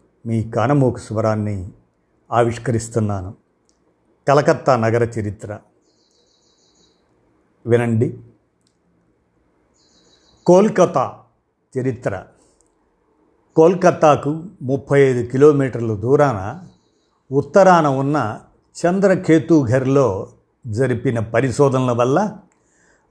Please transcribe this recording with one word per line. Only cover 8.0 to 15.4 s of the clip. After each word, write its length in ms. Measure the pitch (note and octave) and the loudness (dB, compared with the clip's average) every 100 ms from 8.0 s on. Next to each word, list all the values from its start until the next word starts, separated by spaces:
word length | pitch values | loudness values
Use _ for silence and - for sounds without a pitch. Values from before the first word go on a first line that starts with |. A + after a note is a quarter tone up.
| C#3+ - - _ _ _ _ _ _ _ _ _ _ _ _ _ _ _ _ _ _ _ _ _ - | -2 -4 -18 _ _ _ _ _ _ _ _ _ _ _ _ _ _ _ _ _ _ _ _ _ 2
కోల్కతా 680 | F3+ G#3 F#3 E3 C3+ G#2+ - _ _ _ _ _ C3 | 4 4 2 0 0 -6 -8 _ _ _ _ _ -8
చరిత్ర. 440 | B2+ A#2 B2+ F#2+ - _ _ _ _ _ _ _ _ _ _ _ _ - | -6 -6 -8 -10 -14 _ _ _ _ _ _ _ _ _ _ _ _ 2
కోల్కతాకు 880 | E3 F#3 F3+ C3+ D#3 C#3 C#3+ D#3+ D#3+ - | 4 4 0 2 2 2 -2 -8 -10 -12
ముప్పై 380 | B2+ C3 - C#3 | -6 -6 0 2
ఐదు 260 | C3+ B2 A#2 | 2 0 -4
కిలోమీటర్ల 680 | C3 | 4